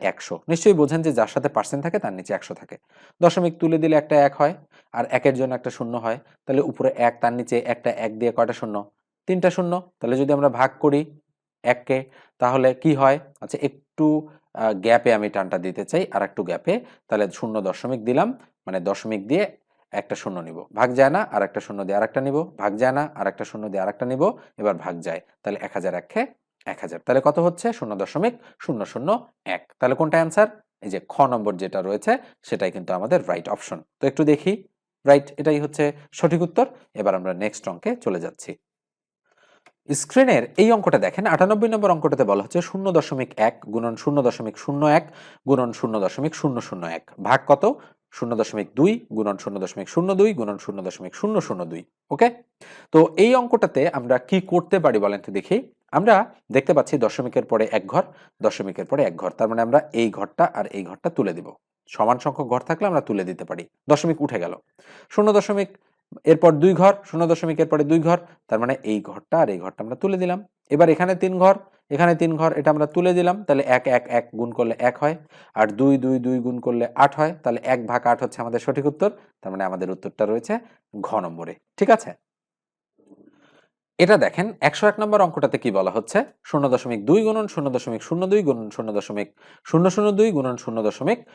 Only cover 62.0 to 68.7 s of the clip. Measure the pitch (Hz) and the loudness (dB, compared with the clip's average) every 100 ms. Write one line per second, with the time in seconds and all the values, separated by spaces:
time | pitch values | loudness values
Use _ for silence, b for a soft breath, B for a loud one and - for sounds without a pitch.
62 | 107 123 151 135 143 123 - 165 208 156 | 0 0 -2 -6 -4 -4 -4 -2 0 -2
63 | - 104 92 90 87 87 - _ - 147 | -2 -4 -4 -8 -10 -12 -14 _ 0 2
64 | 170 160 147 113 87 87 _ _ b b | 2 -2 -4 -4 -6 -10 _ _ b b
65 | b - 214 202 196 202 190 - _ _ | b 0 4 4 2 -2 -4 -8 _ _
66 | - - - 160 175 151 180 175 190 202 | -20 -2 4 6 6 6 4 6 6 4
67 | - 160 170 165 165 156 156 151 147 165 | 0 -2 0 0 0 0 2 2 2 2
68 | 160 175 - b - 110 120 | 4 0 -2 b -4 -2 -2